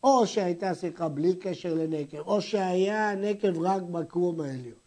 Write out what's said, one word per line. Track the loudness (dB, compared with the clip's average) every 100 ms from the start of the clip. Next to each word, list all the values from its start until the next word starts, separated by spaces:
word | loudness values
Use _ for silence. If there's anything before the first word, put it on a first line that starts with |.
או | 6 6 4
שהייתה | 2 0 0 -2 -2
שיחה | -6 -4 -4
בלי | 0 2 2
קשר | -2 -6 -4
לנקב, | -2 -2 -2 -4 -8
או | -2 0
שהיה | 0 0 0 2 2 2 0 0
נקב | -2 0 0 2
רק | 0 0
בקרום | -2 -6 -4 0 0 0
העליון. | -4 -6 -10 -16